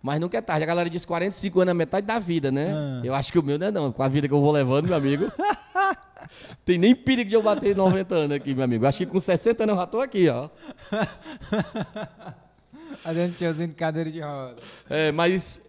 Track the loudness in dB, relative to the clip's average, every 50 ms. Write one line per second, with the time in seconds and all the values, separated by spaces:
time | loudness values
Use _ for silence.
0 | -4 -2 -2 -2 -2 -2 -2 -4 -2 0 0 0 0 0 0 0 0 -2 -2 -6
1 | -6 -4 -4 -2 -2 -2 -4 -4 -6 0 2 2 2 4 2 0 0 0 -2 -4
2 | -2 -2 -4 -4 -2 0 -2 0 0 0 0 0 0 -2 -2 -4 -4 -4 -6 -6
3 | -4 -2 -2 -2 -2 2 2 2 2 2 -2 0 -2 -2 -2 0 -2 -2 -2 0
4 | -2 0 2 2 0 2 2 4 4 6 4 4 4 4 2 2 2 2 0 2
5 | 2 0 0 0 -2 -4 -2 -2 -2 -2 -2 -2 -6 -8 -2 0 0 0 0 -4
6 | -8 -20 _ -20 -20 -20 -20 -20 -20 -20 -20 -12 _ 0 2 4 8 6 6 6
7 | 4 0 0 0 0 2 2 2 4 4 0 2 2 0 2 4 4 4 4 2
8 | 0 0 -2 0 0 0 -2 -4 -4 -4 -2 -2 0 0 0 2 2 2 2 0
9 | -4 -2 -2 -2 0 2 0 2 2 0 0 2 0 0 0 0 -2 -2 -2 -4
10 | -4 -2 2 2 4 4 4 0 -6 -8 -14 -20 -20 -20 -20 _ -12 -8 -4 -4
11 | -4 -4 -6 -16 -16 -16 -16 -16 -8 -4 -2 -2 -2 -4 -6 -8 -8 -8 -10 -12
12 | -12 -12 -14 -20 -20 -20 -20 -20 _ _ _ _ _ _ -20 -20 -18 -18 -18 -14
13 | -8 -6 -2 -2 -2 -2 -2 -4 -4 -4 -2 -2 -6 -8 -6 -4 -4 -4 -2 -4
14 | -4 -6 -6 -8 -10 -10 -10 -10 -10 -12 -14 -18 -20 -20 -20 -20 -12 -4 -2 0
15 | 0 0 2 2 2 2 2 0 -2 -6 -10 -12 -16